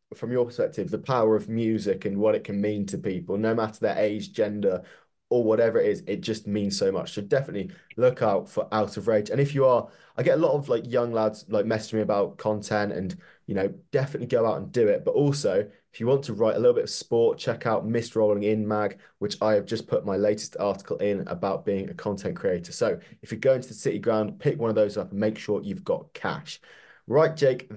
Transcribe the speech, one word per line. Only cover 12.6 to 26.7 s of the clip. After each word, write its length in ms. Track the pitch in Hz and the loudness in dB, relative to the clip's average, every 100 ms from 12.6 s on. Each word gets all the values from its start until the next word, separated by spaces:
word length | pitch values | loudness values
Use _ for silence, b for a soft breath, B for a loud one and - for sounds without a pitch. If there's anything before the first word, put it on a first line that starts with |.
| 104 107 104 | -2 -2 0
and, 240 | - 95 - B B - | -4 -6 -8 B B -6
you 80 | 98 | -2
know, 120 | 98 - _ | -2 -4 _
definitely 360 | 139 139 - 120 | -2 -2 -6 -2
go 180 | 117 113 | 0 2
out 120 | 80 | 0
and 140 | 95 | -4
do 160 | 123 107 | 2 4
it. 160 | 98 | 4
But 120 | - 123 | 2 2
also, 520 | 143 143 101 95 107 B B | 2 2 2 0 -2 B B
if 80 | - | -6
you 60 | 113 | 0
want 180 | 139 139 | 0 0
to 80 | |
write 220 | 104 110 104 | 0 2 4
a 40 | |
little 160 | 120 120 | 4 4
bit 80 | |
of 60 | - | 0
sport, 480 | - - 117 117 - | -4 -2 2 4 2
check 260 | - 113 117 | -4 -2 0
out 220 | 107 107 | 0 0
Mist 280 | 120 113 113 | -2 -2 2
Rolling 280 | 107 104 | 2 2
In 240 | 104 107 107 | 2 0 0
Mag, 320 | 107 104 98 b b | 0 -2 -4 b b
which 180 | 104 - | -6 -2
I 140 | 107 107 | 2 2
have 100 | 98 | 0
just 220 | 110 - | -6 -2
put 180 | 110 101 | -4 -2
my 100 | 98 | 0
latest 420 | 104 107 - - | 2 0 -4 -4
article 380 | 101 98 - - | -2 -2 -6 -2
in 300 | 101 98 - | 0 -2 -4
about 380 | 87 98 87 - | -4 -2 -2 -2
being 240 | 98 95 | -4 -4
a 40 | 90 | -6
content 400 | 107 95 92 87 | -6 -4 -6 -4
creator. 360 | 98 87 87 | -2 -2 -4
So 280 | - 113 87 B B | -2 -2 -2 B B
if 80 | - | -12
you're 80 | 110 | 0
going 220 | 131 131 | 2 2
to 60 | - | 0
the 60 | |
City 240 | - 131 104 | -6 -4 -2
Ground, 420 | 117 110 104 - | 0 2 0 0
pick 200 | 143 - | -2 0
one 100 | 113 | 0
of 60 | 107 | 2
those 200 | 104 104 | 2 2
up 140 | 90 | -4
and 100 | 98 | 0
make 200 | 107 110 | 0 -2
sure 200 | - 101 | -4 -4
you've 200 | 101 92 | -2 -10
got 300 | - 82 - | -4 -4 -4
cash. 480 | - 98 69 - - B | -8 -6 -6 -10 -18 B